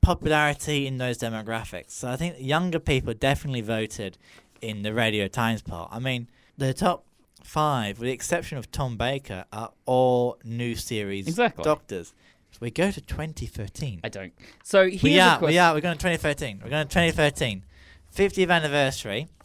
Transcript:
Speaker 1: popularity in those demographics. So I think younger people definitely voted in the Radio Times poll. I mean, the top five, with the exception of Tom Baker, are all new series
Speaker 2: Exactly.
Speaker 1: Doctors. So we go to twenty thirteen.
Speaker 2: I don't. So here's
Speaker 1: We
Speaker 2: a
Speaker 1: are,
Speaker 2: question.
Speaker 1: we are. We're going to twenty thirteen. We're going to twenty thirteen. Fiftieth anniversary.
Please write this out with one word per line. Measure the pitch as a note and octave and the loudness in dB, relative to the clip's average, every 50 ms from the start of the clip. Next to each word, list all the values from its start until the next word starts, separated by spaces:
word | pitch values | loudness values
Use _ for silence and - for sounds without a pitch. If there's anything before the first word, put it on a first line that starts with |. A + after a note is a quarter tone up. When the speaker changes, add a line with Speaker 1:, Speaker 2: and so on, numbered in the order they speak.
Speaker 1:
popularity | - F#3 E3+ - - D#3+ D3+ D3+ D3+ D3 C#3+ C#3+ - D3+ D3+ C#3+ C#3 C3+ | 4 4 4 4 2 0 2 4 2 2 0 -2 -4 -2 -2 -2 -2 -2
in | C3+ B2+ | -4 -4
those | B2+ B2 A#2+ - | -4 -4 -4 -4
demographics. | B2 A2+ A2+ A2 G#2+ A2 A2+ A2+ A#2 - - F2 - _ | -4 -6 -6 -6 -6 -6 -6 -6 -6 -8 -12 -12 -14 _
So | - - - B2 | -14 -10 -8 -6
I | B2+ | -6
think | C3 E3 F3 - B2 | -4 -4 -6 -6 -8
younger | C3 C3+ C#3+ E3 F3+ F3+ D#3+ D#3+ | -4 0 0 2 2 0 -2 -2
people | - - D3 C3 - - A2+ | 0 2 0 0 0 -2 -6
definitely | - - C3+ C#3+ C#3 - C#3+ C3 A#2+ | 0 0 0 0 0 -2 -4 -4 -4
voted | G#2+ G#2+ A2+ A2 A2 G#2+ - - G#2 F#2+ F2+ _ _ - - - _ _ _ - | -2 -2 -2 -2 -2 -4 -6 -8 -10 -10 -10 _ _ -20 -20 -20 _ _ _ -12
in | - A2+ G#2+ G#2 G2+ | -10 -8 -8 -4 -4
the | G#2+ A2 | -4 0
Radio | A#2+ A2+ A2+ G#2+ G#2 G2 F#2+ | 2 2 2 2 0 -2 -2
Times | - B2+ A#2 A2+ A2+ G#2 | -2 -2 0 0 0 -2
poll. | - - - E2+ E2 - | -4 -10 -10 -10 -10 -10
I | - A2+ | -10 -8
mean, | B2+ C3 B2+ A#2+ A#2 - _ _ _ _ _ - | -6 -4 -4 -6 -8 -10 _ _ _ _ _ -4
the | C#3 C3 C3+ | -2 -2 -2
top | - G3+ F3+ F3 - _ _ _ _ _ _ _ _ - | 2 0 0 0 0 _ _ _ _ _ _ _ _ -20
five, | - - D#3 D3+ D3+ C#3 B2 G#2+ G2+ G2+ A#2 | -6 -2 0 2 2 2 0 0 -2 -4 -4
with | A#2 B2 | -4 -4
the | C3 | -4
exception | A#2+ - - F3 E3+ D#3+ - D#3 C3+ | -4 -4 -2 -2 -2 -2 -4 -8 -10
of | A2 - | -10 -8
Tom | - - C#3 B2+ A#2 | -4 -4 -4 -4 -2
Baker, | G2 A#2 B2+ C#3 C#3 - - G2+ F#2 - _ | -2 -2 -2 -2 -2 -6 -8 -10 -10 -10 _
are | - G#2+ A2+ - _ _ - | -12 -12 -12 -12 _ _ -2
all | - B2+ B2+ C3 B2+ B2 B2 B2 B2 - - - | 2 4 4 6 6 4 4 2 0 -2 -6 -10
new | A2+ A#2 A#2 A#2+ A#2+ A2+ | -10 -6 -6 -4 -4 -4
series | A2 - - A#2 G#2+ G#2 G2 G2 G2 F#2+ D#3 | -6 -6 -6 -6 -6 -4 -4 -6 -6 -4 -6
Speaker 2:
Exactly. | E3+ A3+ A#3+ A3 - - E3 | -2 0 0 0 0 -2 0
Speaker 1:
Doctors. | D#3 D3+ - _ - G#2 F2+ E2+ - _ _ _ _ _ _ _ _ | 0 0 0 _ -12 -12 -12 -12 -12 _ _ _ _ _ _ _ _
So | _ - | _ -10
we | A#2 A#2+ | -10 -8
go | A2+ - F3 G3+ | -2 0 0 0
to | G3 D3+ | -2 -4
twenty | - - - - D#3 D#3+ D3+ - C3+ | -8 -10 -8 -8 -8 -8 -8 -10 -10
thirteen. | A2 - - G#2 F#2+ - - D#3 C3 G2+ E2 - | -10 -8 -10 -10 -10 -8 -8 -8 -8 -8 -8 -10
Speaker 2:
I | A#2 | -10
don't. | - G2 F#2+ F2+ - _ - - - _ _ | -10 -10 -12 -12 -16 _ -20 -20 -20 _ _
So | - - G3 F#3+ F#3 | 4 6 6 6 6
here's | F#3+ F#3 - | 4 2 4
Speaker 1:
We | - D#3 F#3 | 6 8 8
Speaker 2:
a | F#3 | 8
Speaker 1:
are, | F3+ D#3+ B2+ | 8 8 6
Speaker 2:
question. | E3+ D3+ D#3+ | 4 4 6
Speaker 1:
we | F3+ | 6
are. | F3+ E3+ D#3 | 6 6 6
We're | D3+ | 4
going | D3+ F3 E3 D3 | 0 -2 -4 0
to | |
twenty | - F3+ E3 D#3 | 0 0 0 0
thirteen. | - D3+ C#3+ - D3+ A#2+ G2+ F#2+ G#2 | 0 -2 -2 -2 -4 -8 -8 -10 -8
We're | A#2 | -4
going | C3+ D3+ D3+ C#3 | -4 -2 -2 0
to | |
twenty | - F3+ E3+ E3 | 2 4 4 4
thirteen. | - D#3+ D3+ D3 C#3 - D3 A#2+ G2+ F#2 - - - - - - - - - _ | 4 4 2 2 2 2 -2 -2 -2 -4 -8 -14 -20 -20 -20 -20 -20 -20 -20 _
Fiftieth | - - G3 G3 - F#3 F#3 E3+ | -2 0 0 0 2 0 2 4
anniversary. | F3+ E3+ D#3 D3 C#3 D3 C#3 C3 - - - A2 G2 A#2 D#3 - - _ | 4 2 2 2 2 2 2 2 0 -4 -6 -6 -6 -6 -6 -8 -14 _